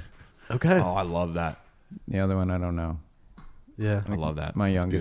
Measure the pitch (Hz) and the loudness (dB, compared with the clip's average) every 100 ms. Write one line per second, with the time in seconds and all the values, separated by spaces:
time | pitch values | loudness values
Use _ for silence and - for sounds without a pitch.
0 | 82 - - - - 123 160 185 98 92 | -8 -18 -20 -20 -6 0 4 4 4 0
1 | 92 85 87 85 82 - - - _ 202 | 0 0 0 0 -2 -4 -14 -20 _ -16
2 | - 95 95 95 92 90 90 85 82 76 | -4 0 2 2 2 0 -2 -2 -2 -6
3 | - - - - - - - - 107 104 | -10 -20 -20 -20 -20 -20 -20 -4 0 0
4 | 101 101 78 76 76 - 101 92 90 90 | 0 -2 -2 -2 -4 0 2 2 2 0